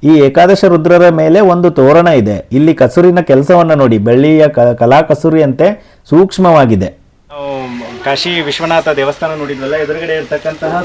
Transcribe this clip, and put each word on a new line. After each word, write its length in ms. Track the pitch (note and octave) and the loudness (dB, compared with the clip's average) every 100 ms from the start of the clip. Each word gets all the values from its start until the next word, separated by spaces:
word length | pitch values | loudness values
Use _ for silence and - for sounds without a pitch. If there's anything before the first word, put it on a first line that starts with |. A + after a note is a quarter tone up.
ಈ 40 | C#3+ | 2
ಏಕಾದಶ 580 | D#3 C#3 C#3 F3+ F#3+ G3 | 4 2 2 2 4 2
ರುದ್ರರ 440 | E3+ D#3+ F3 F3 | 2 2 4 4
ಮೇಲೆ 300 | E3 D#3+ F3 | 2 2 2
ಒಂದು 320 | G3+ F3 F3 | 2 2 0
ತೋರಣ 360 | D#3 C3+ D#3+ E3+ | 2 2 4 2
ಇದೆ. 400 | D3+ G#2+ G2+ - | 0 0 -4 -4
ಇಲ್ಲಿ 220 | B2 D#3 | -2 0
ಕಸೂರಿನ 460 | D#3 B2 - F3 F3 | 0 0 2 2 2
ಕೆಲಸವನ್ನ 540 | E3 C3+ D3 F3+ E3+ | 0 0 2 0 2
ನೋಡಿ, 240 | D3+ C3+ A2 | 2 2 0
ಬೆಳ್ಳಿಯ 500 | G#2 A#2+ D3 D#3 D3+ | 0 0 2 2 2
ಕ-, 120 | D3 | 2
ಕಲಾ 420 | A#2+ A#2+ A#2 C3+ | 0 0 2 2
ಕಸೂರಿಯಂತೆ 960 | D#3+ D3 E3 D#3+ D3 B2+ F3 G#3 - _ _ | 2 -2 0 0 0 0 -2 -2 -14 _ _
ಸೂಕ್ಷ್ಮವಾಗಿದೆ. 760 | D3+ F#3+ - F#3 D#3+ B2+ G#2+ F#2 | 0 0 0 2 2 2 0 -4
ನಾವು 1160 | - _ _ _ D3 C#3+ C3+ B2+ A#2+ A2+ A#2+ | -10 _ _ _ -16 -12 -10 -12 -14 -16 -10
ಕಾಶಿ 380 | - C#3 D#3 F3 | -6 -4 -4 -6
ವಿಶ್ವನಾಥ 480 | D3 C#3 E3 E3 D#3 | -6 -6 -2 -2 -2
ದೇವಸ್ಥಾನ 400 | C#3+ C3+ C#3+ E3 D#3 | -4 -4 -4 -8 -8
ನೋಡಿದ್ವಲ್ಲ, 360 | C#3+ C#3 C3+ D#3 | -10 -8 -6 -6
ಎದುರುಗಡೆ 420 | D3 D#3 E3 D#3+ | -6 -8 -6 -8
ಇರ್ತಕ್ಕಂತಹ 640 | C#3+ D3+ D#3+ D#3+ D#3+ E3+ | -6 -8 -8 -8 -6 -6